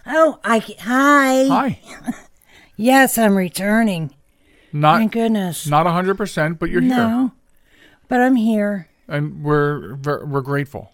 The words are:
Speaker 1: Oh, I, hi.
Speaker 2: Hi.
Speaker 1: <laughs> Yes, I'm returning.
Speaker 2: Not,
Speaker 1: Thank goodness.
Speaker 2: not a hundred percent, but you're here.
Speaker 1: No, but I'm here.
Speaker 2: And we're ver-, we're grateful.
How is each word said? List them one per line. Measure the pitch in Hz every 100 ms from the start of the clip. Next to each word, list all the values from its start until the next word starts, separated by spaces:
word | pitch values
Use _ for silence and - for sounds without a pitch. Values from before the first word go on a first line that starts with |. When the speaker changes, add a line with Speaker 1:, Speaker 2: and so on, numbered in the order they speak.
Speaker 1:
Oh, | - 311 320 -
I, | 202 226 - 214
hi. | 190 254 277 285 269 262 269
Speaker 2:
Hi. | 269 269 - -
Speaker 1:
<laughs> | - - - - _ _ - _ -
Yes, | 226 269 254 -
I'm | 220 196
returning. | 180 - 196 220 226 170 156 - _ _ _ _ _
Speaker 2:
Not, | 147 185 170
Speaker 1:
Thank | 220
goodness. | 226 226 214 185 151 147
Speaker 2:
not | 147 170
a |
hundred | 170 185 196
percent, | 202 - 156 170
but | 170
you're | 180
here. | 254
Speaker 1:
No, | 254 226 240 262 - _ _ _ _ _ _ -
but | 254
I'm | 254
here. | 262 220 214 208 202 160 _ -
Speaker 2:
And | 147 151 151
we're | 147 147 147 147 87
ver-, | 135 143 147
we're | 147 139
grateful. | 131 143 139 104 107